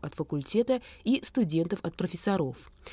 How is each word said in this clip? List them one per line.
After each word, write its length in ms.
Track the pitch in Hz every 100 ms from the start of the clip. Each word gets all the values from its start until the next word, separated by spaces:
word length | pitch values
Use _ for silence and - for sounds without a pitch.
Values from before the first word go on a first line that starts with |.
от 120 | 147
факультета 680 | - 160 147 135 214 240 254 - -
и 160 | 208 262
студентов 560 | - - 180 160 170 202
от 140 | 170 -
профессоров. 760 | 180 175 - 190 139 120 - - -